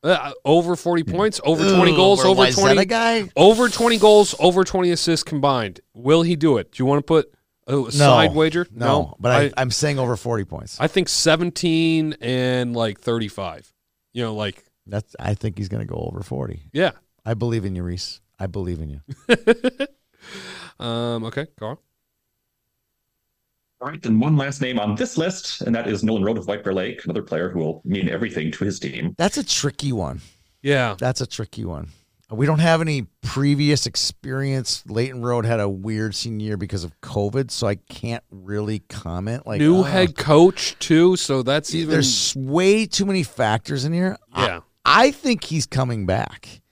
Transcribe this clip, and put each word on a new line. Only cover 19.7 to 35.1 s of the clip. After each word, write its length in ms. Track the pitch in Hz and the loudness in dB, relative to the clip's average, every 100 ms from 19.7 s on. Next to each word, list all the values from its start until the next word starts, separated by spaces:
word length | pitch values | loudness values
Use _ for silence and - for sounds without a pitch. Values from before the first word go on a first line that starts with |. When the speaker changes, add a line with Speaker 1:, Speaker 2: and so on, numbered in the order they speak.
| 254 277 _ _ _ - 202 - - - _ | -4 -10 _ _ _ -20 -18 -16 -18 -20 _
Speaker 1:
Um, 440 | 120 117 120 117 110 | -6 -4 -4 -4 -6
okay, 220 | - 156 _ | -8 -10 _
Carl. 220 | 107 139 _ _ _ _ _ _ _ _ _ _ _ _ _ _ _ _ _ _ _ _ | -12 -12 _ _ _ _ _ _ _ _ _ _ _ _ _ _ _ _ _ _ _ _
Speaker 3:
All 80 | 127 | -14
right, 120 | 156 | -10
then 180 | 120 110 | 0 2
one 160 | 135 151 | 4 2
last 240 | 139 139 | 0 -4
name 180 | 127 120 | -4 -2
on 160 | 104 104 | -2 -2
this 220 | 247 - | -2 -2
list, 440 | 165 - - - | -4 -4 -10 -8
and 140 | - 113 | -2 -2
that 120 | - | -2
is 160 | 101 | -2
Nolan 200 | 107 110 | 0 0
Road 140 | 95 113 | 0 -2
of 100 | 90 | -4
White 160 | 101 | -6
Bear 100 | 95 | -4
Lake, 300 | 95 95 - - | -4 -4 -8 -8
another 160 | 92 | -8
player 280 | - 80 90 | -4 -4 -4
who 100 | 87 | -4
will 220 | 78 82 - | -4 -6 -6
mean 240 | 98 92 | -2 -2
everything 420 | 87 110 - 78 | -2 -4 -4 -6
to 100 | 76 101 | -4 -6
his 140 | 92 | -4
team. 360 | - 64 80 - | -8 -6 -8 -2
Speaker 2:
That's 200 | 180 - | -2 -2
a 60 | |
tricky 480 | 233 - 147 - 143 | -4 -4 -4 -4 -4
one. 280 | 117 80 67 - _ _ _ | -4 -4 -8 -16 _ _ _
Speaker 1:
Yeah. 340 | 139 139 120 95 | -2 0 0 -2
Speaker 2:
That's 240 | 127 127 | -4 -4
a 60 | 123 | -6
tricky 380 | - 107 - 95 | -8 -12 -10 -10
one. 240 | 78 82 - _ _ _ | -10 -12 -18 _ _ _
We 140 | 110 139 | -2 0
don't 120 | 156 | 2
have 220 | 165 165 | 4 2
any 220 | 160 147 110 _ | 0 -4 -6 _
previous 640 | 113 - 143 143 147 147 - | -8 -2 0 2 2 2 -2
experience. 1000 | - - - 135 131 139 135 - - - | -4 -6 -8 -10 -6 -4 -4 -4 -8 -6
Leighton 340 | 107 127 | -4 -4